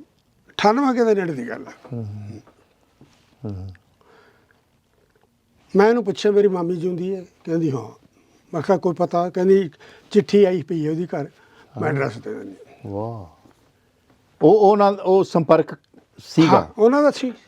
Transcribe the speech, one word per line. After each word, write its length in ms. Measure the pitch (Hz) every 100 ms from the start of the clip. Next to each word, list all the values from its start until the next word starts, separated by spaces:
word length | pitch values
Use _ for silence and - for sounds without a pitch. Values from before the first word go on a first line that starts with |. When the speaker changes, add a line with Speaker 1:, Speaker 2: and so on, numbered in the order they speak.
| - _ _ _ _
Speaker 1:
ਅਠਾਨਵੇਂ 560 | - 208 240 277 247 226
ਦੇ 100 | 202
ਨੇੜੇ 180 | 170
ਦੀ 160 | 135 117
ਗੱਲ 180 | 113 -
ਹੈ। 60 | - -
Speaker 2:
ਹੂੰ, 120 | 120 107
ਹੂੰ। 360 | 104 104 107 _ _ _ _ _ _ _ _ _ _ 110
ਹੂੰ। 240 | 92 95 90 _ _ _ _ _ _ _ _ _ _ _ _ _ _ _ _ _ _ _ 190
Speaker 1:
ਮੈਂ 140 | 214
ਇਹਨੂੰ 140 | 240
ਪੁੱਛਿਆ, 280 | 196 - 208
"ਮੇਰੀ 160 | 202 202
ਮਾਮੀ 280 | 185 170 180
ਜਿਉਂਦੀ 400 | 180 175 185 190
ਹੈ?" 100 | 175 _
ਕਹਿੰਦੀ, 280 | - 165 160
"ਹਾਂ।" 340 | 123 110 - _ _ _ _ _
ਮੈਂ 80 | 170
ਕਿਹਾ, 160 | 175 180
"ਕੋਈ 160 | 185
ਪਤਾ?" 360 | 165 175 175 175
ਕਹਿੰਦੀ, 400 | 185 185 196 165 _ - - _
"ਚਿੱਠੀ 320 | 208 - 202
ਆਈ 180 | 185 185
ਪਈ 240 | 143 165 151
ਹੈ 60 |
ਉਹਦੀ 140 | 160 175
ਘਰ, 120 | 165
ਮੈਂ 100 | 139 _ _ _ _ 110
Speaker 2:
ਹਾਂ। 80 | 156
Speaker 1:
ਐਡਰੈਸ 280 | 139 131 110
ਦੇ 160 | 107
ਦਿੰਦੀ 220 | 110 - - -
ਹਾਂ।" 240 | - 101
Speaker 2:
ਵਾਹ। 340 | 98 113 113 85 _ _ _ _ _ _ _ _ _ _ -
ਉਹ, 300 | 151 214 196
ਉਹ 60 | 208
ਨਾਲ 220 | 202 196
ਉਹ 200 | 180 190
ਸੰਪਰਕ 520 | 170 175 147 160 156 - _ _ _ -
ਸੀਗਾ? 320 | - - 160
Speaker 1:
ਹਾਂ, 300 | - 156 -
ਉਹਨਾਂ 220 | 226 285
ਦਾ 80 | 294
ਸੀ 220 | - 254 226